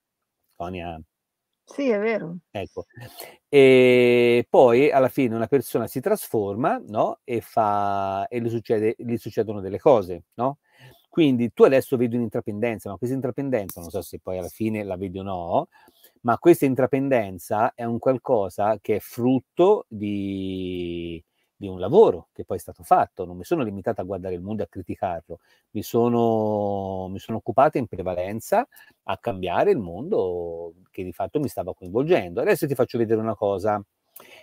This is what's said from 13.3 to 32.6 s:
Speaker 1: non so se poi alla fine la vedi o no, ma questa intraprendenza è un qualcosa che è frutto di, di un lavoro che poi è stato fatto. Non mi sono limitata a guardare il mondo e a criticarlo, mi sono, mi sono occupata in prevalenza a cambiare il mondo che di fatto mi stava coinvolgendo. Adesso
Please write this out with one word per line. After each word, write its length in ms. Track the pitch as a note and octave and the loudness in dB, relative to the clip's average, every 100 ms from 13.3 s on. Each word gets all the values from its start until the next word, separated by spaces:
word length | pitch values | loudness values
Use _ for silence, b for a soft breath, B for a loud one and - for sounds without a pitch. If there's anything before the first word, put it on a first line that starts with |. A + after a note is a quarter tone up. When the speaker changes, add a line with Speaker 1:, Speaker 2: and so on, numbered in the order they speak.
| A#2+ C#3 B2 F#2 - | -4 -2 -2 -4 -10
Speaker 1:
non 80 | F2 | -10
so 100 | G2 | -8
se 180 | E2+ - | -8 -12
poi 180 | - F#2 | -8 -8
alla 80 | F2 | -8
fine 360 | - A2 G#2+ | -6 -4 -4
la 140 | G2+ F2+ | -6 -6
vedi 220 | F#2+ F#2 | -6 -8
o 40 | |
no, 440 | G2 F#2 E2+ G#2+ D#3+ b b b b b | -8 -8 -2 -2 -4 b b b b b
ma 160 | B2 B2 | 0 2
questa 260 | E3+ E3 C#3 | 4 4 4
intraprendenza 1080 | C3 B2+ C3+ C#3 B2+ G2+ F#2 - G#2+ A#2+ - | 2 0 0 0 0 -2 -8 -6 -2 -2 -2
è 80 | |
un 160 | A#2 A#2 | -6 -2
qualcosa 760 | C3 B2+ - A#2+ G2 - G#2 A2 | 0 -2 0 0 0 -2 -2 -2
che 140 | - G#2 | -2 -4
è 20 | |
frutto 840 | - - A#2+ C3 - - F3+ G#3+ - | -4 -4 0 0 -2 2 4 4 0
di, 1400 | G#2+ G#2 G2+ G2 G2 F#2+ F#2+ F#2 F2+ F2 F2 E2+ E2 - _ _ - | -8 -6 -4 -4 -4 -6 -6 -6 -6 -6 -6 -8 -10 -16 _ _ -14
di 120 | G2+ | -10
un 120 | F#2 | -6
lavoro 500 | F2+ E3+ G#3 F2 - | 2 6 6 4 -8
che 120 | - - | -16 -10
poi 120 | F#2+ | -10
è 20 | |
stato 240 | - - | -10 -8
fatto. 420 | - F3+ - - F2+ | 2 2 2 -4 -10
Non 120 | F2+ | -10
mi 60 | |
sono 200 | F2 E3+ | -4 -2
limitata 380 | A#2 G2 G#2+ G#2+ | -2 -4 -6 -6
a 40 | F#2 | -6
guardare 300 | F#2+ F#2 F2+ | -6 -6 -8
il 60 | |
mondo 200 | F#2 G#2+ | -8 -8
e 40 | G2 | -8
a 20 | |
criticarlo, 720 | - F2+ F2+ G2 E2+ - E2+ _ _ _ | -10 -12 -6 -6 -6 -12 -18 _ _ _
mi 100 | G#2+ | -10
sono, 1200 | G2 A#2+ A#2 A#2+ A#2 A2+ G#2+ G#2 G2+ G2+ F#2+ F#2+ F#2 | -4 0 2 2 2 2 0 -2 -2 -4 -6 -6 -8
mi 100 | F#2+ | -10
sono 180 | - A2+ | -8 -10
occupata 400 | - A#2 D3 D3+ | -4 2 2 2
in 80 | A#2+ | -6
prevalenza 800 | F#2 F2+ F2 F#2 A2 - G3+ C4+ b b b | -6 -6 -4 -4 -6 -2 -2 -2 b b b
a 140 | - G2 | -10 -8
cambiare 540 | - F#2+ F2+ F#2 E3+ | -6 -6 -2 0 2
il 60 | F3+ | 0
mondo 920 | F2+ F2 D#3 G#3+ F#2+ F2 E2+ E2 E2+ F2 F#2+ | -2 -8 -4 -2 -2 -4 -6 -8 -12 -16 _
che 120 | - | -12
di 80 | F#2 | -10
fatto 260 | - F#2+ D3 | -6 -4 -2
mi 80 | C#3 | -4
stava 240 | - F2+ | -4 -8
coinvolgendo. 680 | E2 F2+ G2+ D3+ E3+ F2+ F2+ | -8 -4 -2 2 2 0 -4
Adesso 260 | D#3+ F#3 | 0 0